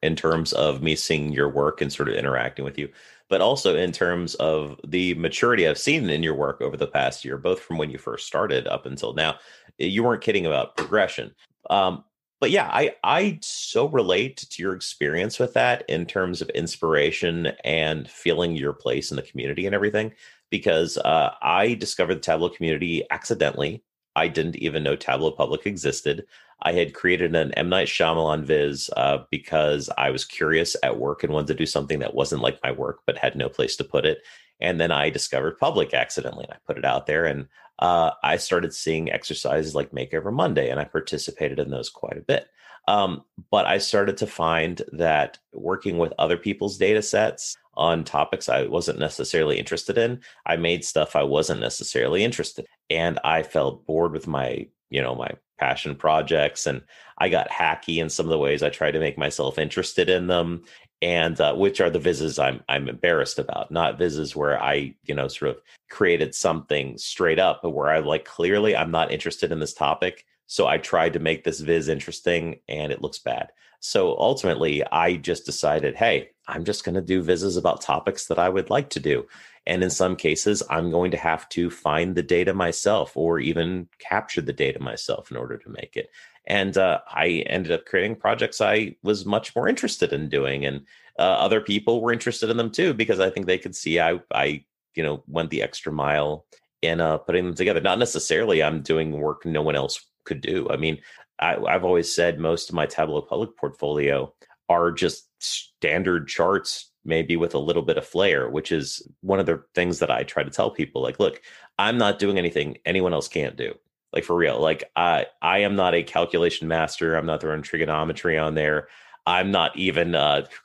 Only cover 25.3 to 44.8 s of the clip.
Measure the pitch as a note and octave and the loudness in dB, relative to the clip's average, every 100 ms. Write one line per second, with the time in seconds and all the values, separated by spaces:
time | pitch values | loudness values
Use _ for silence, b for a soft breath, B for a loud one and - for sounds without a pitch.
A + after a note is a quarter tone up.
25.3 | - C2 D2+ G#2 F2+ C#2+ - D2 - - | 0 0 0 -4 -4 -4 -2 -2 -4 -6
26.3 | b b b E2 F2 E2+ - F2+ F2 E2+ | b b b 0 2 0 0 0 2 2
27.3 | E2 D2 - F2 F#2 - - E2 E2 D#2+ | 2 0 0 0 2 0 2 2 2 2
28.3 | D#2 C#2+ D2+ D2 C#2 - - C2+ C#2+ - | 0 2 2 2 -2 -4 0 2 0 -2
29.3 | D2 - D#2+ D2+ D2 C#2 - C#2 B1+ - | -8 0 2 2 0 -2 0 0 -2 -6
30.3 | - D#2 D#2+ E2 - C2 A1+ C#2 D2 D#2 | -2 2 2 2 0 -2 0 -4 -2 -2
31.3 | D2+ D2 D#2 D#2 D2 C#2+ D2 A#1+ C2 C2+ | -2 -2 -2 -2 -2 -2 -4 -2 -2 -2
32.3 | C#2+ A#1+ - C2 C2 C2 - - - C2 | 0 0 0 -4 -4 -6 -6 -4 0 0
33.3 | C#2 B1+ - A#1+ - - D2 D#2 D2+ B | 0 -4 0 -2 -2 -2 2 2 0 B
34.3 | B B B F2 E2 E2+ D2 D2 D2 - | B B B 0 2 2 2 2 -2 -2
35.3 | C2+ D#2 - C#3+ G2+ - B1+ A#1 - B1 | -2 -2 0 0 2 2 0 0 -4 -6
36.3 | - - - - B1 C2 C2 - D#2 E2 | -6 -14 -14 -10 -2 0 0 0 2 2
37.3 | C#2+ C#2 b b - F2+ F2 D#2+ - D#2 | -2 -8 b b 0 2 4 4 2 0
38.3 | - - F2 E2+ - D#2+ D#2+ D#2+ - - | 0 2 0 0 -4 -2 -2 -2 -4 -4
39.3 | D2+ C2 D2+ D#2 D2 C#2+ C2+ C2 D#2 G2 | -6 0 0 0 -2 -4 -6 -6 -4 -4
40.3 | C3 F3 D2+ B1+ C2+ C#2+ D#2+ - D2+ - | -2 0 0 0 -2 -2 -4 -4 -8 -8
41.3 | - D2+ C2+ C#2 B1+ - - - C#2+ - | -4 -4 -2 -4 -4 -8 -10 -10 -8 -2
42.3 | - - B B B - G#2 G2 D#2+ - | -2 -4 B B B 0 2 2 -2 -10
43.3 | - - G#2 - G2 - G#2 G2+ G2 G#2+ | -18 0 2 4 2 2 2 2 0 -4
44.3 | - E2 E2 D#2+ E2+ | -2 0 2 0 -4